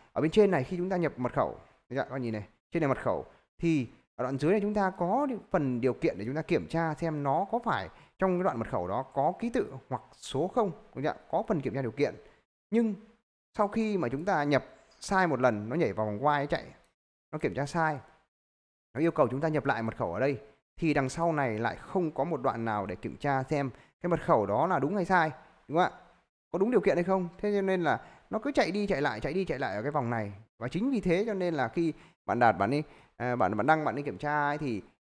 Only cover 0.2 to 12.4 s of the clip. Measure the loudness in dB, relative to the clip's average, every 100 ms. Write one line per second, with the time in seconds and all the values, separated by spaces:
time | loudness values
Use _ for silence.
0.2 | 2 6 6 4 0 -4 -2 0 0 -2
1.2 | -2 0 -2 -4 -16 _ -8 -6 -4 -4
2.2 | -4 -4 -8 _ _ 0 2 2 0 -2
3.2 | -4 -16 _ -2 0 2 0 -8 _ -6
4.2 | -4 0 2 2 0 0 0 0 0 0
5.2 | 0 -4 -2 0 0 0 0 2 0 -2
6.2 | -4 -6 0 0 0 -2 -2 -2 -4 -2
7.2 | 0 0 0 -2 0 -2 -4 -14 -16 -2
8.2 | 0 2 0 -2 -2 -2 -2 -4 -4 0
9.2 | 0 0 -2 -2 -2 -6 -8 -8 -8 -18
10.2 | -6 -2 0 0 0 -2 -12 -6 -4 -4
11.2 | -4 -2 0 -2 -2 -4 -4 0 -2 -2
12.2 | -16 _